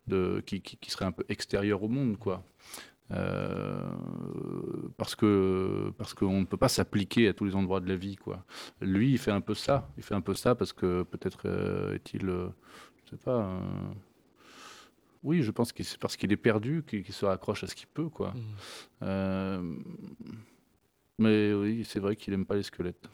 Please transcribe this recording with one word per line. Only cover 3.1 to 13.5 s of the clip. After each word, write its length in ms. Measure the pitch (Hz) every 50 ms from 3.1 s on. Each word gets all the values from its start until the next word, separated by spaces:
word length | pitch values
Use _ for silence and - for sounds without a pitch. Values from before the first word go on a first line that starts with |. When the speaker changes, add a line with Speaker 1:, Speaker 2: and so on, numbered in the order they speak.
Speaker 1:
Euh, 720 | - 50 50 50 50 50 50 50 50 50 50 50 50 50 50 50 50 50 50 50 50 50 50 50 50 50 50 50 50 50 - - - - - - -
parce 180 | - 95 - -
que, 800 | - 113 104 101 98 95 95 92 95 95 98 98 101 101 101 98 -
parce 160 | 104 - -
qu'on 260 | - 104 95 95 98
ne 40 | 92
peut 100 | - 101
pas 120 | 92 - 85
s'appliquer 600 | - - 92 - - 104 98 - - 120 113 98
à 60 | 90
tous 100 | - 107
les 100 | 98 95
endroits 260 | 98 95 90 95 95
de 80 | 90 92
la 80 | 95
vie, 200 | 87 95 101 98
quoi. 280 | - - 104 95 92 - - - - - - - -
Lui, 320 | 98 98 95 101 117 139
il 60 | 131 117
fait 120 | - 110
un 100 | 101 98
peu 120 | - - 104
ça. 360 | - - - 139 131 - - - -
Il 40 |
fait 120 | - - -
un 60 | 101
peu 100 | - 98 95
ça 200 | - - 123 123
parce 180 | - 95 -
que 300 | - - 92 90 90 90
peut-être, 380 | 87 - - - - 95 - - -
euh, 480 | 95 92 95 95 95 - 95 - 98 98
est-il, 340 | 98 - - - - 98 92
euh, 180 | 90 90 90 92 92 - _ - - - - - _ _ _
je 60 | -
sais 60 | - -
pas, 180 | - 131 127 120
euh, 160 | 104 92